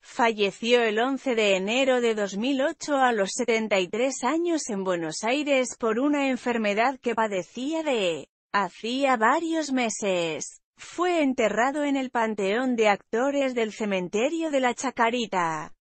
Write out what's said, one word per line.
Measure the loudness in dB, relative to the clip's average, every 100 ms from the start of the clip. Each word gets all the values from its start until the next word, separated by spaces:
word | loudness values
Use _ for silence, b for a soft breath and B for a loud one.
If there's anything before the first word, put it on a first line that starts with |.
| -12
Falleció | 0 0 2 -2 0 2 4
el | 4 2
once | 0 0 0
de | 2 4 2
enero | 2 2 2 2
de | 2
dos | 0 -2 -2
mil | -2 0
ocho | -2 -4 -2 2
a | 2
los | 2 -2
setenta | -2 0 0 2 0
y | 0
tres | 0 -2 0
años | -2 0 0 -2 -2
en | -4
Buenos | -2 -2 -2 -4
Aires | -2 -2 2 0 0 -2
por | -2 0
una | 0 2 0
enfermedad | -2 -2 0 0 2 0 0
que | -4
padecía | -2 0 -2 -6 -8 -4 -4
de... | -2 0 0 -2 -10 _ _
Hacía | -2 -2 -6 -6 0 0 4
varios | 2 2 0 -2 -2
meses. | -2 -2 -2 -2 0 -2 -4 -8 -16 _ _
Fue | -14 -2 0 2
enterrado | 2 2 0 2 0 0
en | 0 -2
el | -2
Panteón | -2 -2 0 0 0 0 2
de | 2
Actores | 2 _ -2 0 0 0
del | -2 -4
Cementerio | -4 -2 -2 -2 -2 0 0 0
de | 0
la | 0
Chacarita. | 0 -6 0 0 0 -2 -2 -2 -4 -8 -16